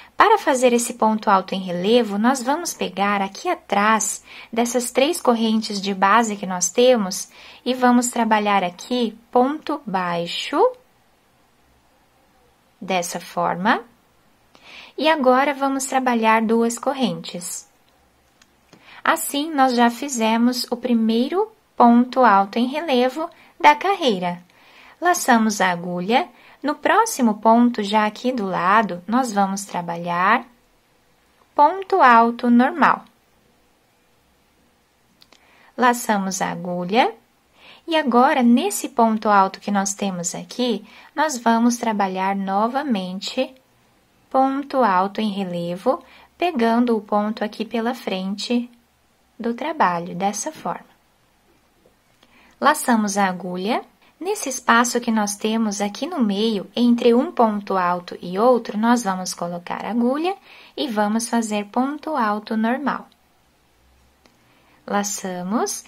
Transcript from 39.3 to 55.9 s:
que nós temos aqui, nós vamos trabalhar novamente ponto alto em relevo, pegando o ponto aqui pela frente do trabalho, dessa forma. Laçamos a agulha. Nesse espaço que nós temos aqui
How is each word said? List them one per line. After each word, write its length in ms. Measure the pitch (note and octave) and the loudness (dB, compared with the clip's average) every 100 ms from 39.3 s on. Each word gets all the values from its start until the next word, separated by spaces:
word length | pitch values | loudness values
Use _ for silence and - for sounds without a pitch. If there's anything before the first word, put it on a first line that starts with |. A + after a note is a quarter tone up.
| G3+ F#3+ - | 4 4 -2
que 100 | - | -4
nós 240 | G3+ G3 | -2 -2
temos 400 | - G3 F3+ E3+ | -4 -6 -6 -8
aqui, 520 | E3+ F3 - B3 G#3+ - - - | -10 -10 -4 -2 -4 -8 -20 -12
nós 240 | - D#4 B3+ | -4 -4 -2
vamos 380 | A#3 A3+ A#3+ A#3+ | 0 2 2 0
trabalhar 580 | A#3 G#3 G3 F#3 F#3+ | -2 -2 -2 -2 -4
novamente 1200 | G3 F#3+ G3 A3+ C4+ D4+ G3+ F#3 F#3 - - C4 - _ _ _ _ _ _ _ | -4 -2 -2 -2 -2 -4 -4 -4 -10 -8 -6 -6 -8 _ _ _ _ _ _ _
ponto 520 | C4 C4+ C4+ C#4 C4+ | 0 0 0 -4 0
alto 380 | A3+ F#3 G3 G3+ | 2 2 0 -2
em 120 | G#3+ | -4
relevo, 680 | G3 F#3 F3 E3+ F3+ B3 E4+ - - _ _ | -4 -6 -6 -6 -4 -2 -2 -6 -20 _ _
pegando 580 | F4 D#4 A3+ A#3 A#3+ A3+ | -4 0 0 2 2 -2
o 60 | |
ponto 420 | G#3 G#3 G#3 A3 | -2 -2 -2 -4
aqui 220 | G#3+ - A3 | -8 -6 -8
pela 280 | A#3 A3+ | -4 -4
frente 800 | B3 - F#3+ F#3+ G3+ - B3 A#3+ _ _ _ _ _ _ - | -6 -6 -6 -6 -8 -4 -4 -4 _ _ _ _ _ _ -10
do 160 | A#3 | -8
trabalho, 640 | A#3 D4 D#4+ F#3 E3+ F3 F3 | -6 -6 0 0 0 -6 -4
dessa 340 | G3 G#3 D#4 | -4 -4 -8
forma. 380 | - F#3 - - _ _ _ _ _ _ _ _ _ _ _ _ _ _ _ _ _ | -10 -10 -10 -14 _ _ _ _ _ _ _ _ _ _ _ _ _ _ _ _ _
Laçamos 600 | B3+ D4+ - A3+ G#3 G3 | 0 0 2 0 0 0
a 80 | F#3+ | -2
agulha. 580 | F3+ F#3 F3+ F#3+ D4+ - _ _ _ | -2 -8 -6 -4 -4 -6 _ _ _
Nesse 280 | E4+ G#4 C#4 | -6 -6 -6
espaço 540 | B3+ - A#3 A#3+ A#3+ | -4 2 2 2 -2
que 100 | A#3+ | -2
nós 240 | A3 G#3 G3+ | -2 -2 -4
temos 460 | G#3+ A3+ A3 G3+ | -4 -2 -2 -2
aqui 260 | G3+ | -6